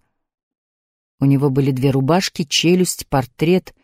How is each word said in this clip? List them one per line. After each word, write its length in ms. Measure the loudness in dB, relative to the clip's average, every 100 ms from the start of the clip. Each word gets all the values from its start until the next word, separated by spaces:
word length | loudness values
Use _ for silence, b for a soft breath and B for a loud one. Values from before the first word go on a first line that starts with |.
| _ _ _ _ _ _ _ _ _ _ _ _
У 60 | 2
него 260 | 2 2
были 180 | 0 0
две 220 | 0 0
рубашки, 520 | 0 0 0 -2 -6
челюсть, 640 | -6 -2 0 2 0 -4 -4
портрет 680 | -4 -4 -4 0 0 -2 -14